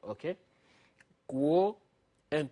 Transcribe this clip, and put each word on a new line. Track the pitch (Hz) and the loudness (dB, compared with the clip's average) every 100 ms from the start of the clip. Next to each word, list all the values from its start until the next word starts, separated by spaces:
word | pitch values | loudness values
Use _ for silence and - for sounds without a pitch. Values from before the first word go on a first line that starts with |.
| 104 | -12
okay? | 104 156 190 _ _ _ _ _ _ - _ _ | -10 -8 -10 _ _ _ _ _ _ -20 _ _
Guo | 131 143 170 196 214 _ _ _ _ _ | -2 2 4 2 -2 _ _ _ _ _
and | 151 143 | -4 -4